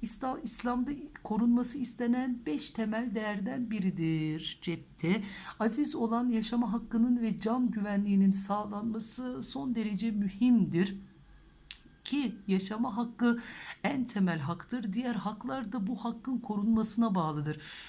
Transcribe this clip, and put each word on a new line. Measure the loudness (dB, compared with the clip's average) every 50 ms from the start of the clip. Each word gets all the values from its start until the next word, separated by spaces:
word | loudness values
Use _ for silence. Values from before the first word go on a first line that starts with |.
İsta-, | -2 -2 -2 -2 -2 -4 -4 -4
İslam'da | -2 -2 -2 0 0 0 0 0 -2 -2 -4 -8 -10 -14 -16 -10
korunması | -6 -2 0 2 4 4 4 4 4 2 0 -2
istenen | -2 -4 -2 -2 0 2 2 2 0 -2 -4 -4 -4
beş | -4 -2 -2 -2 -4
temel | -4 -4 -2 -2 -2 -2 -2 -2 -4
değerden | -4 -2 -4 -4 -4 -4 -4 -4 -4 -4 -2
biridir | -2 0 0 0 0 0 0 0 0 0 0 -2 -4 -4 -6 -10 -12 -8
cepte. | -6 -6 -6 -6 -8 -14 -8 -2 0 0 0 0 -2 -6 -10 -12 -12 -10 -4 -2
Aziz | 0 0 2 2 0 0 0
olan | 0 0 0 2 2 2 2
yaşama | 2 2 0 0 2 0 2 2
hakkının | 0 -2 -2 0 2 4 4 6 4 4
ve | 2 0 0 0
can | 0 0 2 2 2 2
güvenliğinin | 0 0 -2 0 0 2 4 4 6 8 8 8
sağlanması | 6 6 4 2 0 -2 -2 -4 -6 -4 -4 -4 -4 -4 -4 -4 -4 -4 -4 -6 -6 -6
son | -6 -6 -6 -4 -2 -2 0
derece | 0 0 -2 -2 -2 0 0
mühimdir. | 0 0 0 -2 0 4 6 6 8 6 6 4 4 2 2 2 -2 -8 -14 -18 -20 -20 -20 -20 -20 -20 -20 -20 -20 -16 -12 -12 -12 -12 -14 -20 -20 -18 -8
Ki | -4 -2 -2 -2 -2 -4 -6 -2 0
yaşama | 0 0 0 -2 -4 -4 -4 -2 -2
hakkı | -4 -4 -4 -2 2 4 4 4 2 -2 -10 -12 -12 -12 -12 -6 -4 -2
en | 0 0 0 0
temel | 0 2 2 2 2 2 0
haktır. | -2 -2 -4 -4 -6 -6 -6 -4 -4 -2
Diğer | -2 -2 -2 -2 -2
haklar | -2 -2 -4 -4 -6 -6 -6 -4 -4 -4 -4
da | -4 -2 -2
bu | -2 -2
hakkın | -4 -4 -6 -6 -6 -4 -4 -4 -2
korunmasına | -2 -4 -2 0 2 4 4 4 2 2 2 2 2 2 2
bağlıdır. | 2 2 0 0 -2 -2 -4 -6 -6 -10 -16 -16 -16 -14